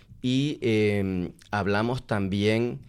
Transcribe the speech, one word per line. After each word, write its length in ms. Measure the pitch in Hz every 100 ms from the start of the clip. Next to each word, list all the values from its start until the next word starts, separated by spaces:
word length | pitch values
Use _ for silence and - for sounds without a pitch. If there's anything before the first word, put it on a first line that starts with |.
| - -
Y, 360 | 127 131 143 -
em, 680 | - 110 107 101 98 92 87 - -
hablamos 560 | 104 95 101 117 120 -
también 760 | 107 95 101 104 110 120 139